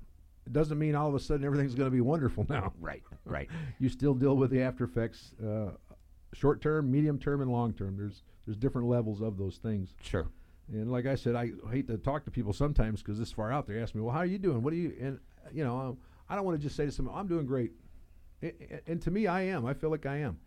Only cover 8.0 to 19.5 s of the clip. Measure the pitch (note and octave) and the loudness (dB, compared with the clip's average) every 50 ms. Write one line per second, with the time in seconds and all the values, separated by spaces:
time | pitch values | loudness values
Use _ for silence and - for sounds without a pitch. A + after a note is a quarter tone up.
8 | G2+ G#2 G2 - - - - - - - G#2+ G#2 B2 C3+ - C3 A#2+ A#2+ B2 A#2+ | -6 -8 -8 -12 -18 -20 -20 -14 -10 -8 -4 0 0 0 0 0 2 2 2 2
9 | A2+ A2 G#2+ G2+ A2 A2 G2+ F#2 G2 F#2+ - - - A2+ G#2+ G2+ F#2 F2+ - - | 2 0 -2 -2 -2 -4 -2 -2 -4 -4 -4 -4 -4 -2 -2 -2 -2 -4 -8 -12
10 | - - - F#2 - - - - - - - - - - A#2+ G#2+ A2 A#2+ B2+ B2 | -6 -2 -2 -2 -2 -2 -6 -12 -18 -20 -20 -20 -14 -8 -6 -4 -2 -2 -2 0
11 | B2 C3+ C3+ B2 - A#2+ A#2+ A#2+ A#2+ A#2 - - - A2 A#2+ C3+ C3 B2+ A2+ F#2+ | 0 0 0 0 0 0 0 0 0 -4 -4 -8 -6 -4 -2 -2 -2 -2 -4 -2
12 | - C3+ C#3+ D3+ - - - - A2 G#2 G2+ - C#3 D3 D3 - A#2+ A2 G#2 F#2+ | 0 -2 -2 -2 -4 -4 -4 -2 -2 0 0 2 2 4 6 6 4 4 2 -2
13 | - - G#2 G#2+ A#2 - - - - A2 C3 D3 - - G2+ A2+ A#2 A2+ - G#2+ | -4 -4 -4 -4 -4 -4 -4 -4 -2 0 0 -2 -2 -2 -4 -4 -4 -4 -2 -2
14 | G#2+ A#2+ C3+ D#3+ F3+ F3+ F#3+ G#3 F#3+ F#3 C#3 A#2 A#2 D3 E3 E3+ F3 C#3+ - - | -2 0 0 0 0 0 0 0 2 2 2 2 2 2 0 0 -2 -2 -4 -4
15 | B2+ C3+ C3+ - - - - - - - - D3+ D3+ A#2+ A#2+ B2+ C3+ C3 B2 - | -6 -6 -6 -8 -12 -18 -20 -20 -18 -10 -4 -2 -2 0 0 -2 -4 -4 -6 -8
16 | - - - - - - - G3+ G3 F#3 E3 D3+ D3 C#3+ - - D3 C#3+ C3 - | -12 -20 -20 -20 -10 -6 -4 -2 0 0 0 0 -2 -2 -2 -2 -2 0 0 -2
17 | C3+ B2 - E3 G3+ F#3+ E3+ E3 D3 B2 C3+ C3 A#2 - - - - - - - | -2 -2 -2 -4 -2 0 0 0 0 0 0 0 0 0 -4 -8 -20 -20 -20 -20
18 | - - - - - - - - - E3 - - - - - - - D#3 E3+ E3+ | -20 -20 -20 -20 -20 -20 -12 -10 -8 -8 -8 -10 -14 -14 -12 -10 -6 -6 -4 -2
19 | - - F3 G#3+ A3 F3+ E3+ F#3+ F#3 F#3 | 0 0 2 2 2 2 2 2 0 0